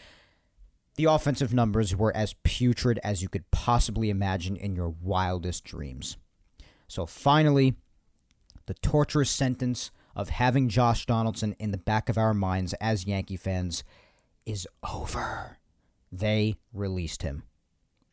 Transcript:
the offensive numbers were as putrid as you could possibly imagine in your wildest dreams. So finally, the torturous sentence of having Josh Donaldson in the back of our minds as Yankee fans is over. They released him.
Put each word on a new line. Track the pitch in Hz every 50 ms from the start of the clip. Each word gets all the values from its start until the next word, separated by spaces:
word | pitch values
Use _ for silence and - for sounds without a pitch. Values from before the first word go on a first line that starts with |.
| - - - - _ _ _ _ _ _ _ _ - - _ _ _ _ _
the | - 156
offensive | 156 156 151 - 143 139 - 139 110 117
numbers | 123 117 110 101 110 110 92 95
were | 92 110 110 -
as | - 107 - - -
putrid | - - - - 123 123 120 - - 127 117 104 -
as | 104 104 87
you | 92 95
could | - 92 - _
possibly | - - - - 120 123 - - 104 110 110 107
imagine | 101 98 101 98 95 95 80 92 98
in | - - 104 92
your | 87 87 85
wildest | 82 82 85 92 95 92 92 90 92 90 82 90 82 - -
dreams. | - - 73 73 69 64 65 67 - - - - _ _ _ _ _ _ - - - _ _ _
So | - - - 87
finally, | 82 - - - 139 143 156 156 151 143 139 135 131 120 - - _ _ _ _ _ _ _ _ _ _ _ _ _ - - -
the | - -
torturous | - - - - 147 147 - - 151 135 -
sentence | - - 135 127 127 - 131 123 123 - - - _ _ _ _ -
of | - 101
having | - - - 123 127 120 139 131
Josh | 120 95 127 123 117 117 - -
Donaldson | - 120 113 113 113 107 - 117 107 98
in | - 110 107
the | 98
back | 92 - - 107 110 - -
of | 104
our | 110 110 110 110
minds | 101 95 92 92 95 92 87 - -
as | - 110 113 98 87
Yankee | 98 101 98 95 - 98
fans | 90 - 95 95 92 92 90 82 - - - - - _ _ _ _ _ _ _ _ -
is | - 107 98 - - _ _ - -
over. | - - - - - - - - - - - - - _ _ _ _ _ _ _ _ _ _ -
They | - 92 107 107 107 107 107 110 104 - _ _ -
released | 95 101 98 95 92 85 78 - - -
him. | 76 69 71 - - _ _ _ _ _ _ _ _ _ _ _ _